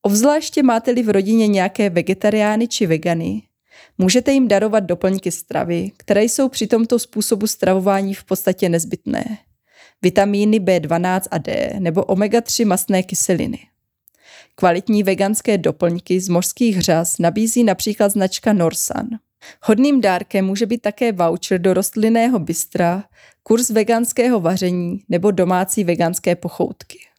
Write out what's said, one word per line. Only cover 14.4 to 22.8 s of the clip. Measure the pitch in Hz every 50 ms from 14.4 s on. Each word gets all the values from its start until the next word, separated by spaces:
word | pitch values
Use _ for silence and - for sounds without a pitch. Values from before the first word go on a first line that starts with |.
| - _ _
Kvalitní | - 190 180 170 180 - - 214 208
veganské | 196 196 190 160 196 196 214 - - - 208 190
doplňky | 160 180 156 _ 185 170 170 175 _ - 185 185
z | 185 190
mořských | 175 170 180 - - - 240 233 196 185
řas | 160 - 165 160 170 - - -
nabízí | 165 170 - 214 220 226 - 247 233
například | 214 185 - - 214 208 - 208 202
značka | - 208 190 190 - - - 220
Norsan. | 208 190 170 160 160 - - - - - - - 226 220 _ _ _ _ - - - _
Hodným | - - 214 208 262 294 285 262
dárkem | 208 196 185 180 - _ - 196 190
může | 190 196 196 233
být | 196 240 233
také | - 208 208 - 254 233
voucher | 202 180 175 165 170 180 - - 196 180
do | 170 190 185
rostlinného | 180 202 - - 220 214 226 226 233 233 247 254 202
bystra, | 156 - 165 - - _ - -